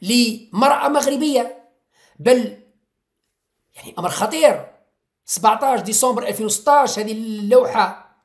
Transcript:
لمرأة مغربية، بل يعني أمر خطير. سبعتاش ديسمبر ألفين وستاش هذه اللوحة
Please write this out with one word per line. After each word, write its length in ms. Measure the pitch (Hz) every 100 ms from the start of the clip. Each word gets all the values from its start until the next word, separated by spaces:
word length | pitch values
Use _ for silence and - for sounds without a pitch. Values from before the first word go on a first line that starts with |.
لمرأة 840 | 185 240 226 220 - 185 269 - 277
مغربية، 840 | 294 277 277 302 254 233 - _ _ _ _ _ -
بل 400 | 151 254 208 - _ _ _ _ _ _ _ _ _ _ _ -
يعني 200 | - -
أمر 100 | 175
خطير. 580 | - 202 311 294 - - _ _ _ _ _ -
سبعتاش 540 | - 214 220 269 240
ديسمبر 480 | 180 208 254 233 -
ألفين 180 | 202 214
وستاش 540 | - 302 294 262 208
هذه 120 | 214
اللوحة 1040 | 220 226 214 202 247 247 226 190 - - _